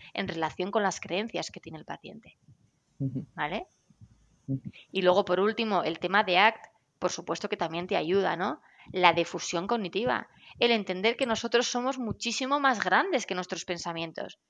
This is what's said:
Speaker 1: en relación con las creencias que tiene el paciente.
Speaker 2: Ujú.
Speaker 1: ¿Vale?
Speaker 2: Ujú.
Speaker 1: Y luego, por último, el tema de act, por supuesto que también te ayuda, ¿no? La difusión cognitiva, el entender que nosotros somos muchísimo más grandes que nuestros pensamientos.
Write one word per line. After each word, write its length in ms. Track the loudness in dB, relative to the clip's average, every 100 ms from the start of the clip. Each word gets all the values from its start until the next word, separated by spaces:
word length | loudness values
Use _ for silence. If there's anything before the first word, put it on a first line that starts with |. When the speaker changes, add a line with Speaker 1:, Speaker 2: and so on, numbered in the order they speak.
| -10
Speaker 1:
en 120 | -6 -6
relación 440 | -2 -2 -2 -2
con 120 | 2
las 160 | 0 -2
creencias 500 | -4 -4 -2 -4 -6
que 100 | -10
tiene 180 | -14 -12
el 60 |
paciente. 540 | -12 -12 -14 -16 -20 _ -20 -20 _ _ _ -6
Speaker 2:
Ujú. 280 | -4 -4 -8
Speaker 1:
¿Vale? 320 | -6 -4 -4 -8 _ _ _ -20 _ _ _ -6
Speaker 2:
Ujú. 140 | -6 -6 -16 -8
Speaker 1:
Y 120 | 2
luego, 220 | 4 4
por 160 | 4 2
último, 420 | 2 0 0 0
el 160 | 0 -2
tema 260 | 0 2
de 140 | 4 6
act, 260 | 4 2 -8 _ _ _
por 120 | -4
supuesto 380 | -4 -6 -6 -4
que 60 | -4
también 280 | -4 -4 -2
te 100 | -2
ayuda, 400 | 2 2 2 0
¿no? 260 | -2 -4 _ -20 -8
La 200 | 6 6
difusión 540 | 6 2 -4 -4 -2 0
cognitiva, 640 | -2 -2 -2 0 -2 -4 _ -18 0
el 120 | 2
entender 460 | 2 0 0 0 2
que 100 | 0
nosotros 400 | -2 2 2 2
somos 320 | 0 -2 -2
muchísimo 600 | -4 -4 -4 -2 0 2
más 220 | 2 2
grandes 440 | 4 4 4 0 -2
que 80 |
nuestros 300 | -4 -4 -6 -4
pensamientos. 720 | -6 -6 -6 -6 -8 -10 -12